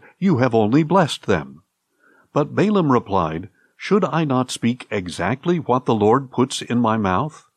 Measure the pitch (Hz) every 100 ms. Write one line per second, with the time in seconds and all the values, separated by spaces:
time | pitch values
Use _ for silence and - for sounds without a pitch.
0 | - _ 190 127 127 113 107 135 156 185
1 | 156 - - 90 69 - _ _ _ _
2 | _ _ _ 139 147 123 196 202 156 120
3 | - 95 80 80 101 _ _ _ - 202
4 | 175 151 156 127 127 - 117 123 - 104
5 | 87 76 87 117 175 175 120 123 - 113
6 | 104 131 131 - 131 - 113 120 117 110
7 | 101 92 147 - _